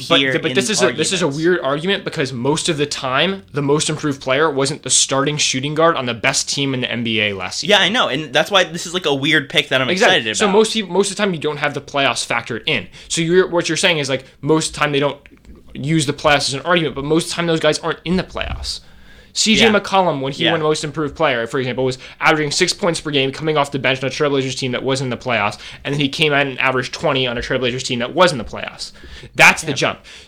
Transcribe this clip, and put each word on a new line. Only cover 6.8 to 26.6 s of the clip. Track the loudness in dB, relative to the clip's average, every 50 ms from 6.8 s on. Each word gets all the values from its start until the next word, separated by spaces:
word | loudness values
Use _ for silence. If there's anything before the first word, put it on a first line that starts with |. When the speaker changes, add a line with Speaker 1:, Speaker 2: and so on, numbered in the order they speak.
Speaker 1:
the | -2 -2
N | -4 -2 -2
B | 0 0 2
A | 0 0 0
last | -2 -6 -6 -8 -6
season. | 0 2 2 4
Speaker 2:
Yeah, | 4
I | 2
know, | 2 2 0 0
and | 0 -2 -4 -2 0
that's | 0 0 2
why | 2 2 2
this | 2 -2 -8 -8 -6
is, | -6
like, | -4 0
a | 0 0
weird | 0 2 2 2 2 2 2
pick | 0 0 0 2
that | 2 0 2
I'm | 2
Speaker 1:
Exactly. | 2 2 4 4 4 4
Speaker 2:
excited | 2 0 0 0
Speaker 1:
So | 2 4
Speaker 2:
about. | 4 4
Speaker 1:
most | 4 2 0
peop-, | -2 -4 -2
most | 0 0 0 0
of | -2 -2
the |
time, | -2 -2 -2
you | -2
don't | -4 -4 -4 -2
have | -2 -4 -4
the | -6
playoffs | -8 -4 -2 2 2 2 2 0 -2 -4
factored | -4 -4 -4 -4 -8 -6 -2 -2
in. | -2 -2 -4 -6 -12 -20 -10 -6
So | -4 -2
you're, | 0 4 4 4 4 4
what | 2 -2 0 0
you're | 0 0
saying | 2 2 2 2
is, | 0 -2
like, | -2 -4 -4 -8 -16 _
most | 0 2 2 2 2 -2
of | -2
the | -2
time | 0 0 2
they | 2
don't | 0 0 -2 -4 -10 -20 -20 -20 _ -20 -20 -20 -20 -16 -12
use | -8 -2 0 2 2 2
the | 0 -2
playoffs | 0 2 4 4 4 2 0
as | -4
an | -4
argument, | 0 0 2 2 2 0 -2
but | -4 -2
most | 2 2 2 2
of | 0
the | -4
time | -4 -2 0
those | 0 2
guys | 2 2 2 0
aren't | -2 -4 -6 -6 -4
in | -2 -2
the | -2 -2
playoffs. | -4 -6 -8 -6 -6 -6 -6 -8 -8 -10 -10 -12 -18 -20 -20 -20 -20 -20 -20 -20 -10 -4
C | 0 2 4 4
J | 6 6
Speaker 2:
Yeah. | 6 6 4
Speaker 1:
McCollum, | 2 2 2 2 2 2 0 0
when | -2 -4 -4
he | -2 0
Speaker 2:
Yeah. | 0 2
Speaker 1:
won | 2
most | 2 2 0 0 -2
improved | -4 -4 -4 -4 -4 -2
player, | 0 0 2 2 0 -2 -2
for | -2 -2
example, | -2 -2 -2 0 0
was | -2 -2 -4 -8 -16 -8 0
averaging | 2 4 4 4 2 -2
six | 0 0 0 0 0
points | 0 0 0 0 -2
per | -4 -2
game | 0 0 0 0
coming | -2 -2 -2 0 2 2
off | 2 0
the | 0 0
bench | 0 0 0 0 -2
on | -4
a |
Trailblazers | -2 0 0 2 2 0 0 -2 -4 -4
team | -4 -4
that | -4 -2 -2
was | -2 -2 0
in | -2 -4
the | -4 -4
playoffs, | -2 -2 0 2 2 0 -2 -4 -10 -16 -16 -10 -8
and | -4 -2
then | 0
he | 0 -2
came | 0 2 2 4 4
out | 2 2 0
and | -2
averaged | 0